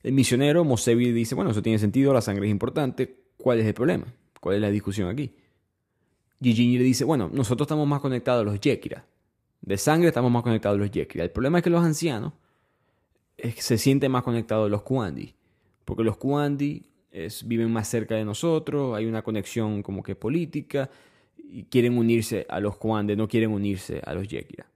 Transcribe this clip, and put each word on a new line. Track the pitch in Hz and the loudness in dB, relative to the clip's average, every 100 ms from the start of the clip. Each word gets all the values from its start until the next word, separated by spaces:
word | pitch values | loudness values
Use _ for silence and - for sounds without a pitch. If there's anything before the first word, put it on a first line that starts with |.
El | 120 | 2
misionero | 135 123 123 143 160 | 2 4 4 4 4
Mosebi | 160 117 - 117 123 | 4 2 2 2 2
dice, | 117 113 | 0 -2
"Bueno, | 131 190 | -2 0
eso | 107 | 0
tiene | 113 107 | 0 2
sentido, | 104 135 135 | 2 2 4
la | 131 | 4
sangre | 107 101 101 | 2 -2 0
es | |
importante. | 101 120 156 135 123 127 - _ _ | 0 -2 -2 -4 -4 -6 -8 _ _
¿Cuál | - 117 | 0 2
es | 110 | 2
el | |
problema? | 104 135 180 - - _ - | 2 0 0 -6 -16 _ -8
¿Cuál | - | -2
es | 101 | 0
la | 104 | 0
discusión | 104 101 101 90 | 0 -2 -4 -4
aquí?". | 123 139 _ _ _ _ _ _ _ _ _ _ _ | -4 -8 _ _ _ _ _ _ _ _ _ _ _
Gijinji | 127 113 120 123 | 2 4 4 6
le | |
dice, | 127 123 | 4 4
"Bueno, | 127 147 90 | 2 2 0
nosotros | 139 113 123 147 | -2 0 0 0
estamos | 151 143 | 0 0
más | 143 | 0
conectados | 139 123 123 123 | -2 -2 0 2
a | |
los | 104 101 | 2 0
Yekira. | 143 117 - - - _ _ _ _ _ | 0 0 -4 -12 -16 _ _ _ _ _
De | - 98 | -6 -2
sangre | - 160 170 | 2 4 4
estamos | 120 123 | 4 2
más | 120 | 2
conectados | 120 110 101 101 | 2 0 2 0
a | |
los | 101 | 0
Yekira. | 90 71 - | -2 -4 -4
El | 85 | -4
problema | - 131 175 | -2 0 2
es | |
que | 170 | 2
los | 170 | 2
ancianos, | 170 151 165 113 - - _ _ _ _ _ _ _ _ _ - | 2 0 -2 -4 -8 -12 _ _ _ _ _ _ _ _ _ -8
eh, | 117 - | -8 -6
se | - 113 | -2 2
sienten | 139 135 131 | 4 2 2
más | 127 | 0
conectados | 123 117 - 110 107 | -2 -4 -2 0 0
a | |
los | 104 | -2
Kwandi, | - 131 101 65 - _ _ _ _ _ | -2 -4 -4 -8 -14 _ _ _ _ _
porque | - 95 | -8 -2
los | 113 104 | -2 -2
Kwandi | 135 143 147 143 143 - - _ _ | -2 0 0 -2 -4 -6 -16 _ _
es, | - 85 - 107 | -12 -10 -10 -4
viven | 117 113 | 0 0
más | 113 107 | 0 -2
cerca | 117 107 | -4 -2
de | 110 | -4
nosotros, | 107 104 170 160 160 147 131 110 | -4 -2 0 0 -2 -4 -2 -2
hay | |
una | 113 110 | -2 -4
conexión | 110 107 - 117 107 104 | -4 -6 -4 -2 -2 -2
como | 101 98 | -4 -8
que | - | -8
política, | 95 110 165 165 156 - 143 131 - _ _ _ - | -6 -4 -2 -4 -8 -6 -6 -6 -10 _ _ _ -20
y | - - | -18 -16
quieren | - 127 120 120 | 0 2 4 4
unirse | 113 117 110 104 - | 4 2 2 -4 -4
a | 90 | -4
los | 101 - | -4 -2
Kwandi, | 110 110 104 104 | -2 -2 0 -2
no | 110 | 0
quieren | 117 110 | 0 0
unirse | 104 101 95 - 80 | 0 -2 -4 -6 -10
a | - | -8
los | 85 98 | -8 -6
Yekira. | 57 - - - | -10 -12 -20 -20